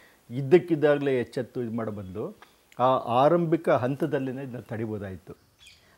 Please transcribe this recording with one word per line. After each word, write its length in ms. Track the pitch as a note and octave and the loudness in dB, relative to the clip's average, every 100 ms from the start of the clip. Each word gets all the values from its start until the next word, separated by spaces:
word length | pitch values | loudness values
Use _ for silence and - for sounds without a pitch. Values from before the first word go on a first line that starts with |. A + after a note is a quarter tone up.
| _ _ - | _ _ -12
ಇದ್ದಕ್ಕಿದ್ದಾಗಲೇ 880 | B2 C3+ F3 E3 D#3+ D3 C#3+ C#3 C3 | -6 4 4 4 2 4 2 2 0
ಎಚ್ಚೆತ್ತು 440 | A2+ C#3 A#2 C3 | -2 -6 -6 -6
ಇದು 80 | A#2+ | -6
ಮಾಡೋ 200 | A2+ A2 | -4 -6
ಬದಲು 460 | G#2 F#2+ F#2+ D#3 G#3 - _ _ - | -8 -10 -8 -10 -12 -20 _ _ 0
ಆ 180 | B2+ C3 | 2 2
ಆರಂಭಿಕ 720 | - A#2+ C#3+ F3 E3 D#3+ E3+ | 2 4 4 4 2 0 2
ಹಂತದಲ್ಲೇ 640 | C#3 B2 C#3 D#3+ C#3 C3 | 2 2 -2 -2 -2 -4
ಇದನ್ನ 280 | B2+ C#3 A#2+ | -8 -10 -12
ತಡಿಬೋದಾಯಿತು. 760 | G#2+ A2+ A2+ G#2+ G2 F2+ - - _ _ - _ _ | -10 -8 -6 -6 -8 -12 -16 -20 _ _ -20 _ _